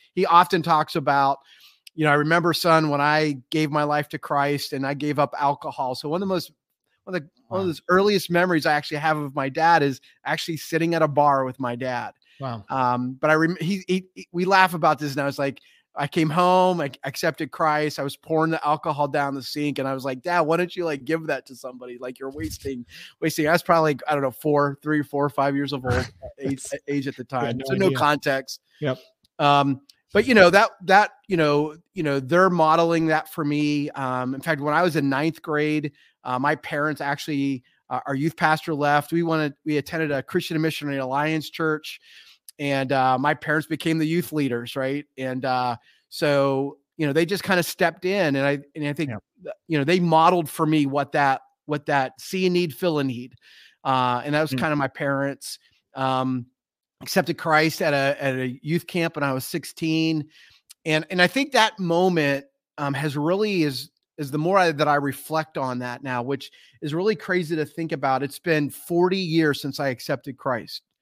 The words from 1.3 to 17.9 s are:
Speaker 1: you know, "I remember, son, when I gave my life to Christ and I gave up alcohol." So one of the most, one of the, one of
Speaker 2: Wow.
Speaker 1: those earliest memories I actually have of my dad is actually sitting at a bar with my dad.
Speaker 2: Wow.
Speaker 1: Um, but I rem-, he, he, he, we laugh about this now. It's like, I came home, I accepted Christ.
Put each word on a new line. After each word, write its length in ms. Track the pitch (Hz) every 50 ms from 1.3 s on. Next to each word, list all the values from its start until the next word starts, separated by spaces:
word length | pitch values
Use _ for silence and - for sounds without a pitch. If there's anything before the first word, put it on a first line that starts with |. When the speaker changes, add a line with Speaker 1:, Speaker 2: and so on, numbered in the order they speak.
| 139 - _ _ - - - - _ _ _ - -
Speaker 1:
you 100 | - 156
know, 60 | 151
"I 40 | 143
remember, 380 | 147 147 151 165 175 160 175 156
son, 380 | - - 175 160 160 160 151
when 100 | 143 143
I 420 | 143 147 151 156 156 151 143 131 - _
gave 200 | - 156 156 147
my 140 | 143 151 147
life 240 | 147 147 147 147 -
to 80 | - 151
Christ 540 | - - 156 143 139 143 147 143 - - -
and 140 | 135 135
I 80 | 135 147
gave 240 | 139 143 147 147 135
up 160 | 143 139 - -
alcohol." 560 | 143 143 143 143 - 156 127 - 139 127 127
So 140 | - - 147
one 140 | 151 180 202
of 60 | 190
the 60 | 190
most, 180 | 175 - - _ _ _ _ _ _ _ _ _ _ _
one 120 | - 185
of 60 | 175 143
the, 60 | 151 _ _ _ -
one 120 | - 208
of 40 | 196
Speaker 2:
Wow. 40 | 180
Speaker 1:
those 140 | 156 - - -
earliest 420 | 180 185 196 208 208 190 - -
memories 340 | 170 170 175 180 175 156 139
I 80 | 160 151
actually 260 | 147 143 - 156 147
have 200 | 147 160 156 151
of 160 | 147 143 131
my 140 | 147 135 139
dad 340 | 131 160 160 170 170 160 143
is 180 | 143 131 - - _ _ _ -
actually 320 | 135 156 160 - - 165 147
sitting 360 | - - 170 160 165 170 170
at 80 | 165 156
a 60 | 151
bar 360 | 139 151 147 147 139 135 135
with 160 | 131 127 -
my 160 | 131 123 120
dad. 360 | 120 131 127 127 120 113 104 - _ _ _ _ -
Speaker 2:
Wow. 240 | 135 131 120 110 98 -
Speaker 1:
Um, 440 | - 135 127 123 123 123 127 127 131
but 160 | 131 - 151
I 40 | 156
rem-, 240 | 156 160 165 180 -
he, 220 | 156 160 202 190 185 -
he, 180 | 185 190 185 - _
he, 140 | - 190 - -
we 120 | 175 185
laugh 260 | 185 196 190 190 185 170
about 260 | 165 151 160 156 -
this 180 | 151 147 131
now. 100 | 143 139
It's 120 | 143 135 -
like, 220 | 143 139 139 - - _ _ _ _ _ _
I 120 | - 143
came 240 | 143 - 175 160 160
home, 500 | 147 180 180 180 185 185 185 185 185 170
I 100 | 151 139 127 - -
accepted 460 | 165 - - - 170 147 - 160 135
Christ. 480 | - - 170 156 151 151 151 151